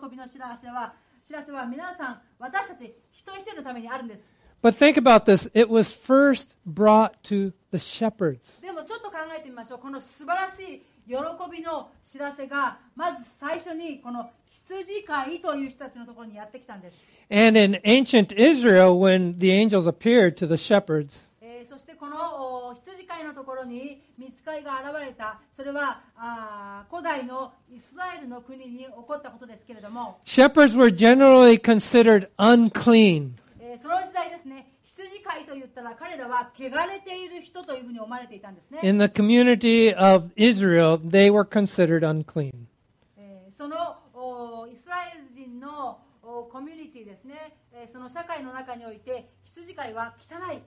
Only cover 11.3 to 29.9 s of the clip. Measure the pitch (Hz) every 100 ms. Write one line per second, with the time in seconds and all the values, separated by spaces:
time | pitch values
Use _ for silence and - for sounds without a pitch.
11.3 | 339 349 339 330 302 - _ _ 269 285
12.3 | 285 262 277 170 - _ 247 339 - -
13.3 | _ 285 330 359 320 330 277 240 240 240
14.3 | _ _ _ - 381 370 403 415 285 269
15.3 | 339 339 285 269 - 269 240 240 233 226
16.3 | 208 214 254 - 202 180 - _ _ -
17.3 | 202 226 220 202 196 208 247 262 240 202
18.3 | 202 269 285 240 185 185 180 190 185 175
19.3 | 175 185 190 220 196 165 - 226 240 185
20.3 | 156 160 160 - 202 196 156 143 - _
21.3 | _ 233 240 240 277 294 320 285 302 339
22.3 | 285 262 247 247 240 - 370 370 339 302
23.3 | 277 269 262 247 240 285 277 _ - 262
24.3 | - 320 311 285 262 277 302 277 - 220
25.3 | 208 _ - 277 285 277 - _ - 233
26.3 | 233 220 208 202 202 208 339 320 285 247
27.3 | 254 262 _ _ 247 - 285 370 330 262
28.3 | 247 247 262 254 247 262 233 240 294 277
29.3 | 233 247 214 - 220 202